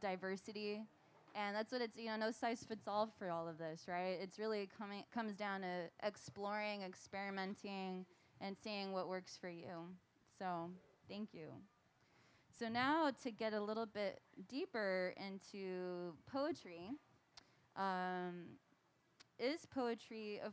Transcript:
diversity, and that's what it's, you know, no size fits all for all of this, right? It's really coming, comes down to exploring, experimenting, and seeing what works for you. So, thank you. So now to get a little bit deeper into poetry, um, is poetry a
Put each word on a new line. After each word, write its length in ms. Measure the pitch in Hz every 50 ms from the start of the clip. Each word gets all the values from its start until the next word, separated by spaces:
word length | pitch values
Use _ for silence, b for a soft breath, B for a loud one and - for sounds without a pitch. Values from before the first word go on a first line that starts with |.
diversity, 840 | 208 202 185 185 185 190 190 196 - - 208 208 208 208 208 214 220 214 b b b b b - - - -
and 200 | 214 208 202 202
that's 180 | 214 220 - 262
what 80 | 254
it's, 160 | 240 226 208
you 100 | 220 233
know, 100 | 226 220
no 140 | 220 220 220
size 340 | 220 - - 233 226 226 - -
fits 200 | 220 208 - 220
all 200 | 202 208 214 220 - -
for 120 | 208 180
all 180 | 170 170 165 170
of 80 | 165
this, 280 | 156 165 160 160 170 - -
right? 300 | 180 175 180 185 185 160
It's 180 | 190 185 - -
really 300 | 214 220 220 208 202 190 -
coming, 280 | - 220 202 202 202 - - -
comes 220 | 240 226 214 202
down 240 | 185 208 202 196 190
to 280 | 190 180 180 180 170 165 - - -
exploring, 800 | 208 196 - - - - 202 202 202 208 214 208 208 208 208 196
experimenting, 1200 | 185 190 - - - - 196 196 196 196 196 190 190 202 - - 202 196 190 190 190 185 185 185 b b b b b b -
and 160 | - 196 196
seeing 360 | 185 - 214 208 202 196 190 190
what 160 | 185 180 156
works 300 | 185 185 185 - - -
for 80 | - 180
you. 380 | 170 170 156 - 180 165 170 175 185 185 - _ _ _ - - - -
So, 320 | 196 185 175 170 165 175 180 180 - - - _ - -
thank 240 | 190 202 214 - -
you. 140 | 170 156 143 131 180 190 196 _ _ _ _ _ b b b b b b b b b b b - -
So 100 | 240 226
now 420 | 226 240 254 269 302 330 320 285 240 - -
to 80 | 254
get 220 | 220 - 226 220 214
a 80 | 214
little 260 | 208 208 220 220 226
bit 340 | 214 - 208 208 190 - - - - - - 190 190
deeper 640 | 247 269 359 392 - 233 214 196 190 185 185 185 -
into 960 | - 196 196 190 196 - - - 202 190 185 185 180 180 180 180 175 175 175 165 139 - -
poetry, 600 | - 269 277 302 302 - - 190 170 165 170 196 269 302 - - - - _ _ b b b b b b b b _
um, 840 | - 196 196 185 185 180 180 180 180 180 180 175 175 170 - - 92 _ _ _ _ _ _ _ _ _ _ _ - - - _ -
is 280 | 226 254 302 339 - - -
poetry 680 | 269 247 240 233 214 - - 233 220 214 208 208 202 -
a 60 | 214